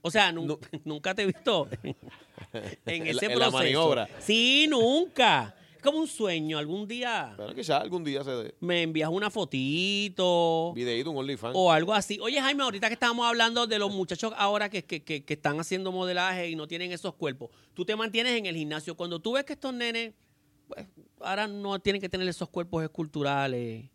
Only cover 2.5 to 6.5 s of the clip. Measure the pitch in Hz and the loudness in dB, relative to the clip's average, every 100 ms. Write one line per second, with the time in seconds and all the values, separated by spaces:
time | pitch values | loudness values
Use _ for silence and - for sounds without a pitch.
2.5 | 113 101 - - 165 160 - 208 123 127 | -10 -10 -10 -6 -4 -2 -2 0 2 4
3.5 | 131 127 139 160 127 107 - - 220 240 | 4 2 4 4 4 -2 -6 0 4 6
4.5 | 277 311 277 226 285 349 - 233 151 107 | 6 4 4 4 4 0 4 6 6 2
5.5 | - - - 277 311 320 - 214 165 156 | -10 -20 -2 0 0 -2 -2 -2 0 -2